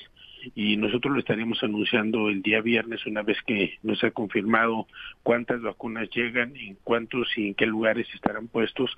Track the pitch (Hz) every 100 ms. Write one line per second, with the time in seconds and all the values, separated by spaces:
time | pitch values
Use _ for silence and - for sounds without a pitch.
0 | - - - - 127 113 104 104 110 120
1 | 139 135 - 107 113 107 113 104 101 117
2 | 107 113 107 101 104 110 113 113 113 110
3 | - 107 107 101 - 104 92 - 110 107
4 | 113 120 104 113 101 113 117 113 - -
5 | - - - 120 120 123 110 - 120 113
6 | 104 117 117 123 120 135 101 98 - 117
7 | 113 120 117 - 101 98 110 110 110 113
8 | - - - 107 117 117 110 - 123